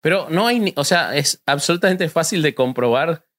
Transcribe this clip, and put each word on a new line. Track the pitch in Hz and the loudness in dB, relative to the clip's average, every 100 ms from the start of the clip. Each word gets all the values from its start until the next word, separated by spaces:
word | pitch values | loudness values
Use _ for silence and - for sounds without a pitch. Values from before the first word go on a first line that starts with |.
Pero | 156 190 143 | 0 -2 0
no | 165 233 | 0 0
hay | 240 | 0
ni, | 202 - | 0 -2
o | 143 | 0
sea, | 175 113 143 | 2 2 -2
es | 143 - - | -2 -4 -2
absolutamente | 143 - 175 190 185 165 | -2 0 2 2 0 -2
fácil | 165 160 196 | -2 -2 0
de | 151 123 | 0 0
comprobar | 127 127 123 120 165 165 _ | -2 0 0 2 0 -4 _